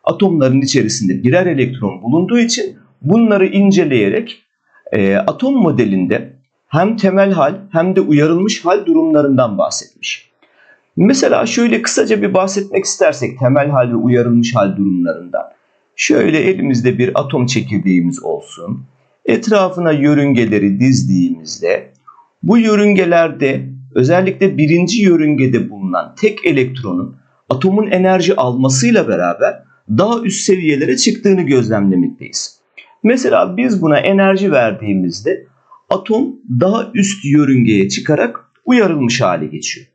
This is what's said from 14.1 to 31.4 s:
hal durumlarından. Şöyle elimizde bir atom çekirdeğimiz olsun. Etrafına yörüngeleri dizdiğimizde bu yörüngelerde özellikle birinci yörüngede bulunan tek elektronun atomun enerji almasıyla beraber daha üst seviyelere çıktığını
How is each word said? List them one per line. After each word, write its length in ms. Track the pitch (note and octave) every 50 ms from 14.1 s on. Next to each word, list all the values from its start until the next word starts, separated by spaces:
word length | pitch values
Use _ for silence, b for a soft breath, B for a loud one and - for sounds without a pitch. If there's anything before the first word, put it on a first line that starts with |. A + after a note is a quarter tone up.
| B2 A#2+ A#2+ A#2 A#2 A#2+ A#2 A#2 -
hal 220 | A2 G2+ G2 F2+
durumlarından. 680 | G2 G2 G2 F#2 F2+ F2 E2+ D#2+ D#2 F2+ F2 - - - - - _ _ _ _ _ _ _ _
Şöyle 440 | - - - D4+ - - F3+ D#3 D#3+
elimizde 580 | - F#3 F#3+ - - - C3 A#2 A#2+ - G3+
bir 220 | G#2 B2 F#2+ - -
atom 260 | - - - C3+ B2
çekirdeğimiz 760 | B2 - A2 G2 - G#2+ G2 E2+ F#2+ F#2 F2 E2+ F2 F2 - -
olsun. 600 | - D#2 D2 - - - - E2+ F#2+ A#2+ C3+ C3 _ _ _ _ _ _ _ _
Etrafına 680 | - A3+ - - A3 G#3+ G3+ F#3+ F3+ F#3 F3 F3 D#3+
yörüngeleri 880 | D3+ C#3+ C3+ D3 D3 C#3+ C#3+ C#3+ C3+ A#2 A#2 G#2 G#2 G#2 G2 G2+ G2 G2
dizdiğimizde 1120 | B2 C3 B2+ G2+ F#2+ F#2+ F#2+ F2+ F2 F2 E2+ D#2+ D#2+ D#2 - - E2 E2+ F#2+ - - - _ b b b b b b b b _ -
bu 140 | E3 A3
yörüngelerde 1120 | A#3 A3+ A3 G#3+ G3+ G#3 G#3 G3+ F#3 F3+ E3+ E3+ E3+ E3 D#3+ - - C#3+ C3+ C3+ C3 C3 - - - - - -
özellikle 600 | - B2+ C3+ E3+ F3+ F#3+ F#3+ - - G3 F#3+ C#3
birinci 440 | C3 D#3 D3+ E3 E3+ F3+ E3 G#3 A#3+
yörüngede 680 | G3+ F#3 E3+ D#3+ D3+ D3+ D3+ C3 C3 B2 A#2 A2+ F#2 -
bulunan 460 | G#2+ G2+ F#2+ F#2 F2 E2+ D2+ - -
tek 280 | - - G#3 G#3 - -
elektronun 680 | E3+ D3+ C3+ B2+ C3 - - - G2 F2 F2+ F#2 - b b b b b b b _
atomun 380 | C#3 B2+ D3+ F#3+ F#3+ G#3 G#3+
enerji 480 | G3 - F#3 F#3 F#3 F#3+ F#3 E3 E3+ -
almasıyla 720 | - C3 B2 B2 B2+ C3 C3+ C3 C3 F3+ A#3+ A#3 G3+ E3
beraber 560 | A2+ G2 E2+ F2 F2 E2+ - C3+ F#3 - - b b b b b -
daha 320 | G#2+ A2 F#3 A3 A#3+ A3+
üst 240 | A#3 G3+ F#3+ - -
seviyelere 520 | - F#3+ F#3 E3+ D3+ C#3+ C3+ D3+ - C3
çıktığını 440 | C3 - - - - - G3+ F#3+ F#3